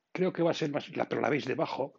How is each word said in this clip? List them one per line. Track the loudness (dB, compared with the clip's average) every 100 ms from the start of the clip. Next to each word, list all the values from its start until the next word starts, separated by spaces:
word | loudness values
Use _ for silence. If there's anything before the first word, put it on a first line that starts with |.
| _
creo | -2 0
que | 2
va | 2
a |
ser | 2 0
más, | -2 -4
la, | -4 -2
pero | 0
la | 2
veis | 2 0
debajo | -2 -2 -2 -6